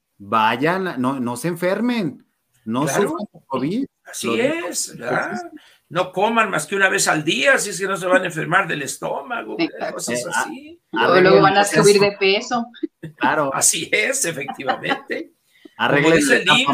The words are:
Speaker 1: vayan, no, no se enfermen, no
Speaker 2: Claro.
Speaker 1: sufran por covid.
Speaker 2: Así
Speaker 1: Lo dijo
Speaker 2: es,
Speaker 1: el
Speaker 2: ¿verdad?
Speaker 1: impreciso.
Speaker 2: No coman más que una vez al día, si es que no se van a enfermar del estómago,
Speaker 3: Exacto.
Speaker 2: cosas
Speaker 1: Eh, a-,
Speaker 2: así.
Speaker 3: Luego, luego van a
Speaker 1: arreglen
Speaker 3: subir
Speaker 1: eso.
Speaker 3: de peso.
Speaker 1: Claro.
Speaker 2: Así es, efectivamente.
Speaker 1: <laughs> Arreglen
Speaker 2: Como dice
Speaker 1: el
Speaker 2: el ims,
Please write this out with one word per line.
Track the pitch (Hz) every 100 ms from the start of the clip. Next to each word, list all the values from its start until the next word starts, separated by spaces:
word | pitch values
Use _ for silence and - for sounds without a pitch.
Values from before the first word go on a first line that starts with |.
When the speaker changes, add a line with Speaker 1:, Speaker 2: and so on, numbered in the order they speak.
| _ _
Speaker 1:
vayan, | 101 113 110 120 151 185 185 127
no, | 127 139
no | 120 123
se | 165
enfermen, | 170 180 196 240 233 170 - _ _ _ _ 110
no | 120 147
Speaker 2:
Claro. | 147 208
Speaker 1:
sufran | 320 -
por | - _
covid. | 131 135 220 277 _
Speaker 2:
Así | - - 226
Speaker 1:
Lo | 226
dijo | 262 339 349
Speaker 2:
es, | 262 -
Speaker 1:
el | -
Speaker 2:
¿verdad? | 113 165
Speaker 1:
impreciso. | 285 359 339 302 - _ _
Speaker 2:
No | 160 185
coman | 185 214 233 208
más | 170 -
que | 196
una | 190
vez | 196 190
al | 156
día, | 147 214 277 262
si | 208
es | 175
que | 190
no | 190
se | 180
van | 185
a | 185
enfermar | 160 151 185 180
del | 151
estómago, | 131 - 160 - 254 226 220 -
Speaker 3:
Exacto. | 165 - - 185
Speaker 2:
cosas | 165 120
Speaker 1:
Eh, | -
a-, | 113
Speaker 2:
así. | - - - - _
Speaker 3:
Luego, | - - 180
luego | 185 202
van | 196 202
a |
Speaker 1:
arreglen | 202 -
Speaker 3:
subir | 196 202
Speaker 1:
eso. | 202
Speaker 3:
de | 196
peso. | 190 208 240 240 233 - 311 - 160 -
Speaker 1:
Claro. | 131 156 139
Speaker 2:
Así | 127 - 165 160
es, | 208 220 269 175
efectivamente. | 143 139 - 131 - 151 - - 233 339 _ _ _
Speaker 1:
<laughs> | - -
Arreglen | 117 139
Speaker 2:
Como | 156 165
dice | 143 -
Speaker 1:
el |
Speaker 2:
el | - -
ims, | 269